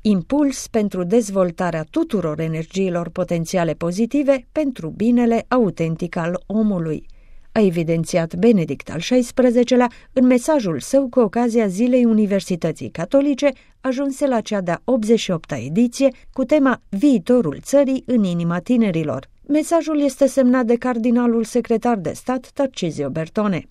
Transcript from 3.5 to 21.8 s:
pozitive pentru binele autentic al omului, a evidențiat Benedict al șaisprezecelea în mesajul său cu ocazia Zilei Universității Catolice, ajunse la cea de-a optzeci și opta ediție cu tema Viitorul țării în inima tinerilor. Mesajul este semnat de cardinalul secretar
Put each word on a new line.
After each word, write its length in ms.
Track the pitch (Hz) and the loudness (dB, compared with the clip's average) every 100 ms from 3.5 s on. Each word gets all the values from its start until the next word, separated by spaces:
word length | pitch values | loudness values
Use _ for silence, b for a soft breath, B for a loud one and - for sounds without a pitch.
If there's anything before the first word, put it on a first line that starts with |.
| 185 165 | -2 -2
pozitive 760 | 151 170 180 233 285 269 269 - | -2 -4 -2 0 0 0 0 -2
pentru 380 | - 285 247 160 | -4 -4 -6 -12
binele 560 | 156 220 240 233 233 - | -2 0 2 2 0 0
autentic 680 | 254 208 - 165 165 175 - | 0 0 0 -4 -4 -6 -4
al 280 | 165 180 - | -6 -6 -4
omului, 600 | 208 214 185 160 151 - - - - - | -2 0 -2 -4 -6 -10 -20 -20 -20 -6
a 80 | 233 | 2
evidențiat 760 | 202 170 160 165 160 175 165 175 | 2 2 0 0 0 -2 -2 2
Benedict 560 | 226 214 156 135 - | 4 4 0 -6 -8
al 80 | 160 | -10
șaisprezecelea 880 | - 254 240 - 247 240 240 247 240 B B | 0 0 0 2 2 2 2 2 2 B B
în 120 | 262 254 | 2 4
mesajul 540 | 247 277 302 196 143 | 4 2 0 0 -6
său 280 | - 269 269 | 0 0 2
cu 120 | 254 | 0
ocazia 480 | 214 233 240 226 208 | 0 0 0 0 0
Zilei 380 | 180 247 254 233 | 0 2 4 4
Universității 840 | 220 208 196 - 175 165 - 117 | 4 2 0 -2 -4 -4 -6 -10
Catolice, 600 | - 165 277 285 254 285 269 b b | -10 0 2 2 2 0 -2 b b
ajunse 460 | 269 254 277 262 285 | -6 -4 -4 -2 0
la 140 | 240 | 0
cea 200 | - 208 | -2 -4
de-a 200 | 175 165 | -4 -6
optzeci 360 | - 254 214 226 | -2 -2 2 2
și 120 | - | 2
opta 260 | 165 - 139 | -6 -4 -8
ediție 520 | 123 170 240 - 269 b b | -4 0 0 2 0 b b
cu 100 | - | -6
tema 380 | 254 302 269 226 - | 2 4 4 0 -6
Viitorul 680 | 196 285 233 170 247 165 - | 0 2 2 2 2 2 -6
țării 420 | - 277 269 262 - | 2 2 4 0 0
în 180 | 247 | 0
inima 360 | 196 170 170 175 | 0 0 -2 -4
tinerilor. 720 | - 247 214 160 156 131 - _ - | 0 2 2 0 -4 -6 -10 _ -2
Mesajul 540 | 294 311 330 294 302 | -2 2 0 0 0
este 260 | 285 269 269 | 0 2 0
semnat 380 | 269 254 254 233 | 4 2 2 2
de 100 | 240 | 0
cardinalul 680 | 254 233 233 233 240 226 | -2 -2 0 2 2 0
secretar 540 | 220 247 233 233 | 0 -4 0 0